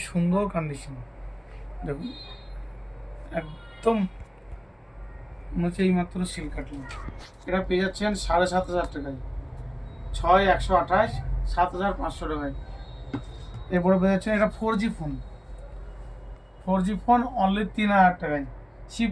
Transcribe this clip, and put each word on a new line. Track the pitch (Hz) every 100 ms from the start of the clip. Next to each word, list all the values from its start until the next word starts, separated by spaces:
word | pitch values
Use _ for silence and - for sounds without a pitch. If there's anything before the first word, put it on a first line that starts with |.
| -
সুন্দর | 175 175 185 202
কন্ডিশন, | 180 156 139 - 131 120 - - - - - - - 165
দেখুন | 143 240 - - - - - - - - - - - - 175
একদম | 160 151 - - - 220 185 - - - - - - - - - - - - - -
মনে | - 175
হচ্ছে | 175 185
এইমাত্র | 180 175 185 180
সিল | - 151
কাটলো। | 151 135 143 127 - - - - - -
এটা | 185 185
পেয়ে | 185
যাচ্ছেন | 190 - 208 196
সাড়ে | - 170 180
সাত | 185 180
হাজার | 175 165
টাকায়, | 151 139 - - - - - - - - - - -
ছয় | 170 185 196
একশো | 175 - 185
আঠাশ, | 170 185 220 240 - - -
সাত | - 185
হাজার | 180 202 277
পাঁচশো | 165 - 302
টাকায়। | 302 285 - - - - - - - - - - - -
এরপরে | 185 175 190
পেয়ে | 190
যাচ্ছেন | 196 214 214
এটা | 214 -
ফোর | 220 214
জি | 220 -
ফোন, | 156 135 - - - - - - - - - - - - - -
ফোর | - 190 185
জি | 214
ফোন | - 240 254 233
only | 190 202 214 -
তিন | 208 202
হাজার | 185 180
টাকায়, | - 147 139 - - - -
সি | - 233